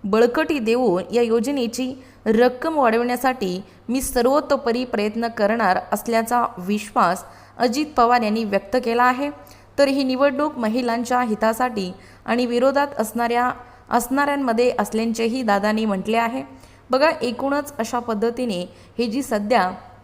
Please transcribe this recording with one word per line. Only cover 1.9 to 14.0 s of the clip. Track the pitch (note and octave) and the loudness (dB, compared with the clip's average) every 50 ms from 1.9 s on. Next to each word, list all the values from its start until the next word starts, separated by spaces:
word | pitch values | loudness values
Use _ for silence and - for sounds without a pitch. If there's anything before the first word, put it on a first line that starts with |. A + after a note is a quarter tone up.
| C4 - - - - - - | -6 -10 -16 -20 -20 -6 -2
रक्कम | A3 G#3+ A3 A#3+ B3+ B3 B3+ - E4 D#4+ | 2 4 4 4 4 2 0 -4 -2 0
वाढवण्यासाठी | D4+ C4 A3+ A3 A#3 A#3+ B3 B3 B3 - C4 B3+ B3+ G#3+ F#3 F3+ F#3 - - - - - - | 2 2 4 2 2 0 0 -2 0 0 -2 0 0 -4 -4 -4 -6 -8 -12 -20 -18 -8 -4
मी | A#3+ C4+ | -4 -4
सर्वतोपरी | B3+ - - B3+ A#3 C4 C4+ D4+ C#4+ C#4+ C#4+ B3+ C#4 A#3+ A3+ B3 B3+ | -4 -2 0 2 2 4 4 2 2 2 -2 0 0 -2 -2 -2 -2
प्रयत्न | B3 - G#3+ G#3 G#3+ G#3 A3+ A#3 A#3 | -4 -2 -2 -2 -2 -2 -4 -6 -6
करणार | A#3 - G#3 G3+ A3 A#3+ A3 F#3 F#3 F3+ - - | -2 0 0 0 2 2 2 2 0 0 0 -4
असल्याचा | - G#3 - A#3 A3+ A3+ A3+ A3+ A#3+ A#3+ A#3 - - F3+ | -4 -4 -2 0 0 0 0 0 0 0 0 -2 -4 -8
विश्वास | F3+ F#3 G#3 G#3 G#3 - - B3+ G#3 E3+ F#3 F#3+ - - - - - - - - | -4 -4 -4 -4 -4 -4 0 2 2 2 2 -2 -6 -18 -20 -20 -20 -20 -4 -2
अजित | A#3+ B3 A3 C#4+ D4+ D4 - | 0 0 0 -2 -4 -2 2
पवार | C4 A#3 A#3 B3 B3 | 2 4 4 4 4
यांनी | A3 G#3 G#3+ A3+ A3+ | 2 0 0 -2 -2
व्यक्त | G3+ G3+ G3 G3 - - B3+ B3 | 0 -2 -2 -2 0 -2 -2 0
केला | A3+ A#3 A#3+ | 0 0 2
आहे. | B3 B3 B3+ B3+ C#4+ D4 D4 - - - - - - - - - | 4 2 2 0 -4 -6 -8 -12 -20 -20 -20 -20 -20 -8 2 2
तर | C#4 C4+ | 2 4
ही | C4+ C#4 C4+ | 4 0 0
निवडणूक | C4 B3+ B3+ C#4 C#4+ C4 C#4 D4 D#4 D4+ B3 | 0 2 2 2 2 2 0 -2 -2 -2 -2
महिलांच्या | A#3 G#3+ A3 B3+ B3 A#3+ A3+ A#3+ A#3+ A#3+ B3 B3 | -2 -2 0 0 -2 -2 -2 -4 -2 -2 0 0
हितासाठी | B3 A3+ G#3+ G#3 A3 A3 A3+ A3+ B3+ B3 A3+ G#3 F#3+ F3+ F#3 - - - - - - | 0 0 -2 0 0 0 0 0 -2 -2 -2 -4 -6 -6 -8 -12 -18 -20 -20 -16 -4
आणि | - A3+ A#3+ B3+ | -2 0 0 0
विरोधात | A#3 A#3+ A#3+ B3 C4+ C4 C#4 C#4 C#4+ C#4+ - | 0 2 2 2 2 2 2 0 0 -2 -4
असणाऱ्या, | A3+ G#3+ - A#3 A#3+ A#3 A#3+ A#3+ A#3+ B3 - - - - - - - - | -4 -4 -2 -4 -2 0 0 0 0 0 -4 -6 -14 -20 -20 -20 -8 -2
असणाऱ्यांमध्ये | - A#3+ | 0 0